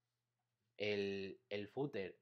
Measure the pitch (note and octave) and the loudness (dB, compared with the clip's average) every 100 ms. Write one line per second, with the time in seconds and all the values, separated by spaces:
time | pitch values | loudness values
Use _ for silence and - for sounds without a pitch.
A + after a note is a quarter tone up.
0 | _ _ _ _ _ _ _ - G#2 G2+ | _ _ _ _ _ _ _ -2 2 4
1 | G2 G2 F#2+ - - G#2 G2+ - C#3+ G#2+ | 2 0 -4 -8 -6 -6 -4 -2 0 0
2 | F#2 - | -4 -8